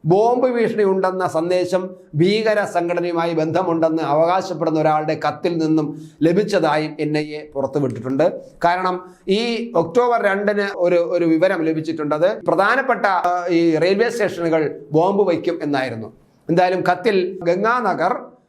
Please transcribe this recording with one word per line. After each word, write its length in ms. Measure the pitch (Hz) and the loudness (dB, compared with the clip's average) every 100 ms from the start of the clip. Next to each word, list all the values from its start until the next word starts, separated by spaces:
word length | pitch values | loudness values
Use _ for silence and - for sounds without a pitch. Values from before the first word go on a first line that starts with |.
ബോംബ് 460 | 156 190 226 254 254 | 2 4 4 2 0
ഭീഷണി 340 | 240 214 214 | 2 0 2
ഉണ്ടെന്ന 440 | 202 190 185 185 185 | 0 2 0 -2 -2
സന്ദേശം 640 | 160 170 180 180 185 185 - - | -2 0 0 0 -2 -4 -12 -10
ഭീകര 500 | 147 175 214 220 208 | 0 2 2 2 0
സംഘടനയുമായി 720 | 196 175 170 175 175 170 170 | 0 -2 -2 -2 -2 -2 -2
ബന്ധമുണ്ടെന്ന് 680 | 165 160 170 180 165 160 160 | -2 0 0 0 0 0 0
അവകാശപ്പെടുന്ന 760 | 147 147 165 185 185 165 165 156 | 0 2 2 2 -2 -4 -2 2
ഒരാളുടെ 400 | 156 151 151 151 151 | 2 2 0 -2 -4
കത്തിൽ 300 | 147 180 170 | -2 -4 -2
നിന്നും 440 | 156 156 147 - - - | 0 0 0 -8 -16 0
ലഭിച്ചതായും 760 | 156 180 214 190 165 151 156 151 | 2 2 2 2 2 0 -2 -4
എൻ 180 | 151 151 | -2 -2
ഐ 60 | |
എ 220 | 151 151 151 | -4 -8 -10
പുറത്തുവിട്ടിട്ടുണ്ട്. 840 | 139 135 151 131 117 123 135 170 - - - | -6 -4 -2 -2 -4 -6 0 0 0 -14 -2
കാരണം 460 | 170 180 185 180 - - - | 0 2 -2 -4 -8 -16 -2
ഈ 440 | 196 240 226 233 170 | 0 0 -2 -2 -2
ഒക്ടോബർ 460 | 165 240 247 233 | 0 2 2 2
രണ്ടിന് 460 | 202 196 202 208 196 190 | 2 0 0 0 -2 0
ഒരു, 180 | 175 | 2
ഒരു 300 | 175 170 180 | 2 2 0
വിവരം 380 | 170 160 185 185 | 2 2 2 0
ലഭിച്ചിട്ടുണ്ട്. 520 | 160 160 156 156 147 | -2 -2 -4 -4 -2
അത് 300 | 151 180 220 | 0 0 0
പ്രധാനപ്പെട്ട, 600 | - 165 196 254 262 220 208 | -2 2 2 2 0 0 0
ആ, 380 | 185 175 180 175 | 0 0 -2 0
ഈ 280 | 170 170 156 | 2 2 2
റെയിൽവേ 340 | 170 202 233 | 2 2 0
സ്റ്റേഷനുകൾ 680 | - 196 175 170 160 151 - - | 0 -4 -2 0 0 0 -6 -2
ബോംബ് 360 | 147 180 196 196 | 0 2 2 2
വയ്ക്കും 300 | 127 175 165 | 0 -2 -4
എന്നായിരുന്നു. 500 | 151 143 131 113 107 - _ _ - | -2 -2 -4 -6 -12 -16 _ _ -2
എന്തായാലും 360 | 170 185 185 175 | 2 2 2 0
കത്തിൽ 460 | 180 220 196 180 190 | 0 2 0 -2 -4
ഗംഗാനഗർ 800 | 165 180 214 247 214 156 170 262 - - | -2 0 0 0 -2 0 -2 -2 -8 -20